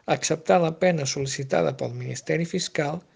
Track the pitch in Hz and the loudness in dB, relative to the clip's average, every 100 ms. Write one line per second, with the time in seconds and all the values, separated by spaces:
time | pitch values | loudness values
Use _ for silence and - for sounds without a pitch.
0 | - 151 - 160 - 185 160 165 185 165 | -2 0 0 -2 4 4 4 2 2 2
1 | 135 143 135 - 135 170 156 135 123 123 | 0 -2 -4 -4 -2 0 2 0 -6 -6
2 | 127 127 - 160 170 180 - - 147 175 | -8 -6 -2 -2 -2 -4 -4 -2 -2 -4
3 | - | -10